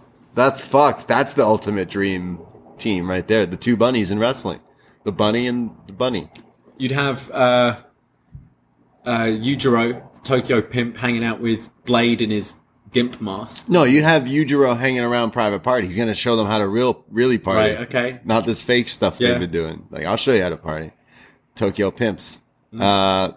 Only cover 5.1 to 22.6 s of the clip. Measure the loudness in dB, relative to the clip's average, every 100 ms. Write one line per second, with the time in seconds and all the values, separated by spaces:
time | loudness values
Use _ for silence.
5.1 | 0 0 2 -2 -2 -6 -10 -20 -6 -4
6.1 | -4 -8 -18 _ _ _ -8 -4 -2 -2
7.1 | -4 -6 0 2 4 2 0 -12 _ _
8.1 | _ _ -20 -20 _ _ _ _ _ -4
9.1 | -2 0 -2 -2 0 2 2 0 -4 -12
10.1 | -16 -2 0 2 0 0 -4 -4 -4 -4
11.1 | -2 -4 -4 -2 -4 -6 _ 0 2 2
12.1 | 2 0 -2 -6 -14 _ _ -2 0 0
13.1 | -4 -8 -8 -10 -12 2 4 6 6 6
14.1 | 4 2 0 2 2 2 2 0 0 0
15.1 | 0 0 0 0 0 0 0 0 -2 -2
16.1 | -2 0 0 0 0 0 0 0 -2 _
17.1 | 0 2 2 2 2 2 -2 -4 -4 -4
18.1 | -6 0 0 0 -4 0 0 0 -2 -2
19.1 | 2 0 0 -2 -4 -4 -8 -14 -8 -4
20.1 | -2 2 2 0 -4 -8 -8 -10 -16 _
21.1 | _ -20 _ _ -4 -4 0 -4 0 -4
22.1 | -4 -12 -18 _ _